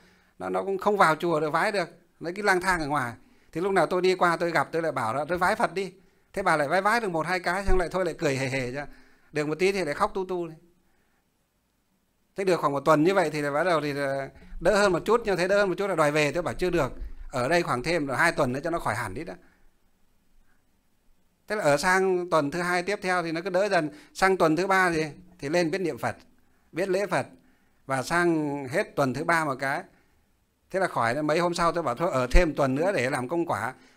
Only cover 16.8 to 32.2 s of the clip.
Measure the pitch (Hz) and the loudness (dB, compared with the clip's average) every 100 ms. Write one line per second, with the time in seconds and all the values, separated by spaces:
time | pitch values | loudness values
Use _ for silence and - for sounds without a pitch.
16.8 | 127 - - - - 127 127 175 165 123 | 0 -4 -12 -12 -8 -4 0 2 2 -2
17.8 | 143 170 139 123 165 165 127 131 165 165 | 0 -2 0 2 2 2 0 -2 -4 -2
18.8 | 131 107 110 110 175 180 _ _ - _ | -2 -4 -4 -8 -12 -16 _ _ -20 _
19.8 | _ _ _ _ _ _ _ _ _ _ | _ _ _ _ _ _ _ _ _ _
20.8 | _ _ _ _ _ _ - 214 156 147 | _ _ _ _ _ _ -6 -2 2 2
21.8 | 185 190 190 180 175 160 143 175 175 180 | 4 2 2 0 0 0 0 -2 -2 -2
22.8 | 180 202 185 180 165 160 190 180 202 180 | -2 -4 -2 -2 -2 -6 -2 0 2 2
23.8 | 151 - - - 190 190 160 156 196 190 | 0 -6 -18 0 2 4 4 4 2 2
24.8 | 185 160 156 - - - 143 175 165 190 | 2 0 -4 -8 -20 -12 -2 0 0 -2
25.8 | 165 120 120 - _ _ _ _ _ 151 | -4 -4 -6 -8 _ _ _ _ _ -6
26.8 | 196 185 196 - - - _ _ _ _ | -2 -2 0 -2 -4 -10 _ _ _ _
27.8 | - 131 123 170 175 160 147 143 131 170 | -6 -4 -2 0 2 0 -2 -4 -4 -4
28.8 | 214 - 135 127 170 165 156 123 135 156 | -2 0 0 0 0 0 0 -2 -4 -6
29.8 | 190 _ _ _ _ _ _ _ _ 190 | -8 _ _ _ _ _ _ _ _ -4
30.8 | 175 135 117 139 151 160 175 175 170 170 | -2 0 0 0 0 0 0 0 0 0
31.8 | 147 120 175 135 | -2 -2 0 0